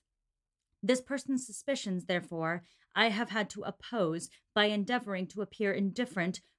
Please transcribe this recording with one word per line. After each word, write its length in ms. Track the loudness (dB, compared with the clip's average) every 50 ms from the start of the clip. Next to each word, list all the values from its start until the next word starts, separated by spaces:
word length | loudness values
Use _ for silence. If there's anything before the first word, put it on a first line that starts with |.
| _ _ _ _ _ _ _ _ _ _ _ _ _ _ _ _ 2
This 180 | 2 2 2
person's 440 | 2 -2 -6 -4 -2 0 -2 -2 -2
suspicions, 600 | -4 -12 -8 -4 -2 -2 -2 -2 -2 -2 -2 0
therefore, 580 | 0 -2 -2 -2 -4 -4 -2 0 0 -2 -2 -6 -12 _ _ _ _ 2
I 140 | 4 4 4
have 200 | 4 2 0 0
had 200 | 0 -2 -2 -2
to 100 | -4 -8
oppose 680 | -8 -8 -8 -10 -10 -4 0 0 2 2 0 -2 -6 -10 -14 -18 _ _ 2
by 100 | 4 4
endeavoring 640 | 4 4 2 0 0 0 -2 -2 -2 -4 -4 -4
to 140 | -4 -4 -6
appear 300 | -6 -6 -4 0 0 2
indifferent 720 | 2 2 2 0 0 -2 -4 -2 0 0 0 0 -2 -4 -8 _ _